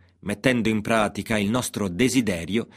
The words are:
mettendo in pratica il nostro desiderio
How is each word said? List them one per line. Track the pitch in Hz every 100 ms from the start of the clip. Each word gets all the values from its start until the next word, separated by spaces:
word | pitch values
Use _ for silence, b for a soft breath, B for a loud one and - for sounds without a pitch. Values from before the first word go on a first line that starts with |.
| b b
mettendo | 95 104 135 123 110
in | 110
pratica | 107 113 101 104 95 107
il | 101
nostro | 123 120 - 98
desiderio | 87 127 123 107 85 82 110 101